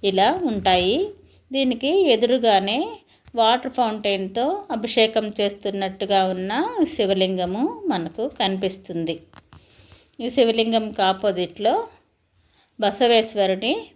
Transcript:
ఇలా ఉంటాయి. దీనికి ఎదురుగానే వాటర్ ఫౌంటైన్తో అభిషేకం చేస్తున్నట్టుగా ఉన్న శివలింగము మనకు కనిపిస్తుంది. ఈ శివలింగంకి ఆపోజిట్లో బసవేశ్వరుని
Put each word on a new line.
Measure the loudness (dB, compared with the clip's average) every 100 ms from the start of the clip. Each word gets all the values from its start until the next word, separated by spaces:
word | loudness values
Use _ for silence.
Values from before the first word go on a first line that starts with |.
ఇలా | -2 2 2 2
ఉంటాయి. | -2 -2 2 2 2 0 -2 -8 -20 _ _
దీనికి | -2 -2 -2 0 2 4
ఎదురుగానే | 2 2 2 4 2 2 -4 -4 -8 _ _ -12 0
వాటర్ | 2 2 -2
ఫౌంటైన్తో | -2 -2 -2 -2 -2 -4 -2 -2 -4 -6
అభిషేకం | -8 -2 2 2 2 -4 -2
చేస్తున్నట్టుగా | -4 -2 -6 -4 -4 -6 0 2 2
ఉన్న | -2 -4 -2 -2 0
శివలింగము | -2 0 0 2 2 0 -2 -2 -4 -4 -4
మనకు | -2 -4 -6 -8
కనిపిస్తుంది. | -2 -2 0 -4 -6 -8 -6 -4 -6 -10 -20 _ -20 _ _ -20 -20 _ _
ఈ | -4
శివలింగంకి | 2 2 2 0 0 -2 0
ఆపోజిట్లో | 0 2 -2 -2 -4 -2 0 0 -2 -14 _ _ _ _ _ _ _ _
బసవేశ్వరుని | -2 2 4 4 2 0 0 2 -2 -4 -6